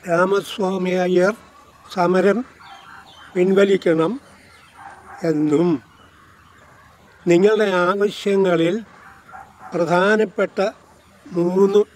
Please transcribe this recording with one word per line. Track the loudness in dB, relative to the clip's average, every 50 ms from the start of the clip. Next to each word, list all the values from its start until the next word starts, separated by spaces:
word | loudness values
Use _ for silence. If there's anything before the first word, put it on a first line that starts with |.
| -4 -2
രാമസ്വാമി | 0 0 2 0 0 -2 -2 -6 -8 -6 -4 -4 -2 -4 -4 -2 -2 -2 -2
അയ്യർ | 0 2 2 2 0 -2 -6 -14 -20 _ -20 -20 -20 _ _ -20 -12 -4
സമരം | -2 0 2 2 2 2 2 0 0 -4 -10 -16 _ -20 -20 -20 -20 -20 -20 -20 -20 -20 -20 -20 -20 -20 -8
പിൻവലിക്കണം | -2 -2 0 2 4 2 4 2 2 0 0 0 0 0 0 -2 -4 -8 -12 -20 -20 -20 -20 -20 -20 -20 -20 -20 _ -20 -20 -20 -20 -20 -20 -20 -14 -6 -4 -2
എന്നും | -2 0 0 0 0 0 0 0 -2 -4 -6 _ _ _ -20 -20 _ _ -20 _ -20 _ _ _ _ -20 -20 -20 -20 -20 _ -20 _ _ _ -20 -20 _ 0 2
നിങ്ങളുടെ | 2 4 4 4 2 2 0 0 0 0 0 0
ആവശ്യങ്ങളിൽ | 0 0 -2 -4 -4 -4 -4 -2 0 0 0 0 0 0 0 -2 -2 -4 -8 -12 -20 -20 -20 -20 -20 -20 _ -20 -20 -20 -20 -20 -20 -20 -20 -10
പ്രധാനപ്പെട്ട | -4 -4 -2 0 2 2 2 2 2 2 0 -2 -2 -4 -4 -4 -2 -4 -4 -4 -6 -10 -20 _ -20 _ _ _ _ -20 _
മൂന്ന് | -8 -4 -2 -2 0 2 2 2 4 4 2 2 0 _